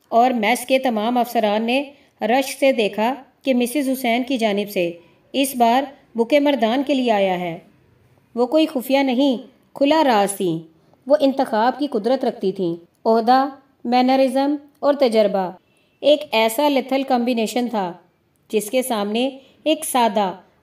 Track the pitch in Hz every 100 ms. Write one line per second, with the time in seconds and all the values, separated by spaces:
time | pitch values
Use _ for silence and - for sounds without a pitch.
0 | _ 226 247 247 208 240 - 262 262 220
1 | 214 247 233 240 214 214 226 254 277 -
2 | _ _ 214 254 269 - 269 240 202 202
3 | 226 269 262 _ - 247 240 294 262 262
4 | 240 233 254 262 220 202 202 202 175 170
5 | - _ _ 254 269 254 233 247 277 -
6 | _ 226 226 285 285 277 220 254 277 269
7 | 247 208 190 180 180 170 - _ _ _
8 | _ _ _ 233 240 311 311 269 226 269
9 | 269 240 285 220 - _ _ - 285 320
10 | 285 214 196 202 185 165 160 _ _ _
11 | - 294 277 269 262 214 233 254 285 226
12 | 208 262 247 214 190 190 180 170 - _
13 | 226 226 226 262 277 - _ _ 240 247
14 | 254 269 269 262 277 294 - _ 285 285
15 | 254 220 208 190 180 180 _ _ _ _
16 | 277 294 - - 226 - 294 277 262 269
17 | 269 247 240 233 214 254 240 220 180 170
18 | _ _ _ _ _ 214 208 254 254 226
19 | 202 220 262 269 - _ 302 311 - 254
20 | 226 208 196 185 - _